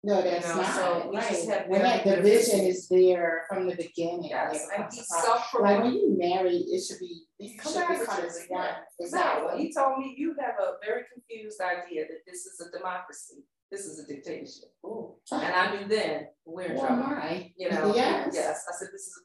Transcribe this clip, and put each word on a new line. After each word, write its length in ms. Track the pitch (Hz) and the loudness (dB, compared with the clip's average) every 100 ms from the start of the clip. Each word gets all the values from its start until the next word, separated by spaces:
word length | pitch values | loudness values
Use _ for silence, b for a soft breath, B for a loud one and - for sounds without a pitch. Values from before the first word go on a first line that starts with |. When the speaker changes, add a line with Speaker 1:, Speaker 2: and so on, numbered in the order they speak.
Speaker 1:
No, 160 | 202 190 | 2 2
that's 280 | 180 175 175 | 2 0 0
Speaker 2:
You 80 | 180 | -2
know, 60 | |
Speaker 1:
not. 100 | 185 196 | 0 0
Speaker 2:
so 340 | 180 170 - | 2 0 -2
we 40 | 208 | -4
just 300 | 220 180 220 | 0 0 0
Speaker 1:
Right. 120 | 202 | -2
Speaker 2:
have 100 | - | 2
Speaker 1:
When 120 | 190 | 4
that 200 | - 226 | 6 4
Speaker 2:
different 220 | 196 185 202 | 4 6 8
Speaker 1:
division 340 | 226 220 196 | 8 6 4
is 280 | 185 185 - | 4 0 4
there 560 | 185 185 180 170 165 - | 8 8 8 2 0 -4
from 200 | 190 180 | -2 -2
the 60 | 170 | -4
beginning, 480 | 165 - 165 175 160 | -6 -4 -4 -4 -4
Speaker 2:
Yes, 220 | - - 202 | -2 -2 -4
Speaker 1:
it 60 | |
Speaker 2:
and 80 | - 202 208 | -4 -6 -6
Speaker 1:
becomes 60 | 240 | -10
Speaker 2:
he's 100 | - | -4
Speaker 1:
a 80 | |
problem. 120 | - - - | 0 2 2
Speaker 2:
self-proclaimed. 380 | - 240 202 208 | 2 2 6 6
Speaker 1:
Like, 60 | |
when 100 | 240 | 4
you 240 | 262 - 180 | 4 4 4
marry, 400 | 175 185 185 175 | 2 2 2 2
it 240 | - 185 | 0 -4
should 160 | - - | -4 -10
be, 220 | 175 170 _ _ | -12 -14 _ _
you 180 | 226 - | -16 -12
Speaker 2:
Come 120 | 302 | -6
Speaker 1:
should 160 | 349 349 | -2 0
Speaker 2:
back 120 | - | 0
Speaker 1:
become 180 | - - | -2 -4
Speaker 2:
to 80 | 349 | -4
Speaker 1:
as 80 | |
Speaker 2:
this 120 | - - | -8 -8
Speaker 1:
one. 120 | 180 - | -4 -4
Speaker 2:
again. 100 | - - - | -6 -14 -12
Speaker 1:
Exactly. 480 | 349 349 - - - | -6 0 2 2 -2
Speaker 2:
No, 60 | - | -2
he 140 | 330 | -2
told 280 | 302 269 269 | 2 2 2
me, 160 | 269 - | -6 -4
"You 180 | 320 285 | -4 -2
have 160 | 247 214 | -4 -2
a 200 | 185 - | -2 -2
very 200 | 208 240 - | -4 -4 -6
confused 480 | - _ 226 214 208 | -20 _ -14 -14 -6
idea 460 | 185 180 180 160 156 | -4 -4 -4 -6 -6
that 180 | 160 - | -10 -14
this 220 | 180 190 | -16 -16
is 120 | - 170 | -16 -14
a 60 | 180 | -8
democracy. 680 | 185 180 180 - - 143 _ _ _ | -8 -8 -10 -18 -20 -20 _ _ _
This 160 | 196 156 | -12 -12
is 140 | 156 | -14
a 80 | 147 | -12
dictatorship." 680 | 139 170 151 143 - - _ | -12 -10 -12 -12 -18 -20 _
Speaker 3:
Ooh. 340 | - - - - - | -12 -10 -12 -16 -8
Speaker 2:
And 220 | 254 - | -4 0
I 220 | 185 185 202 | 2 2 0
knew 120 | 202 | 0
then, 420 | 214 165 151 - _ - | 0 0 -4 -8 _ -14
"We're 260 | 175 180 | -10 -6
in 60 | 262 | -2
Speaker 1:
Oh, 80 | 269 | 0
Speaker 2:
trouble." 160 | 247 | 2
Speaker 1:
my. 500 | 277 294 156 180 - - | 0 -4 -4 -6 -8 -6
Speaker 2:
You 140 | 175 | -2
know? 240 | 156 208 | 2 2
Speaker 1:
Yes. 400 | 226 262 - - | 4 2 2 -2
Speaker 2:
Yes. 320 | - - - - | -2 -2 -4 -8
I 60 | |
said, 140 | - - | -10 -12
"This 140 | - - | -12 -16
is, 160 | - | -18